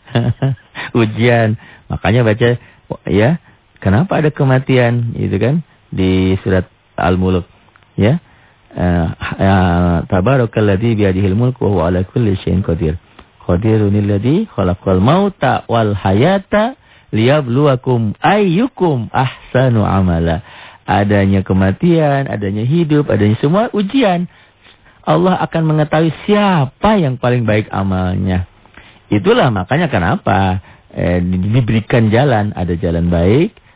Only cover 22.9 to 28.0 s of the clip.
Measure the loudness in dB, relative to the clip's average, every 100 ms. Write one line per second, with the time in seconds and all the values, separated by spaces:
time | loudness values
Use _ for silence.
22.9 | 0 0 0 2 2 0 0 0 -2 -2
23.9 | 0 0 0 -4 -10 _ _ _ _ _
24.9 | _ -2 0 2 0 -2 -2 0 0 0
25.9 | 0 0 -2 0 2 2 2 0 0 0
26.9 | 2 0 -2 0 0 0 0 -2 -4 -2
27.9 | -2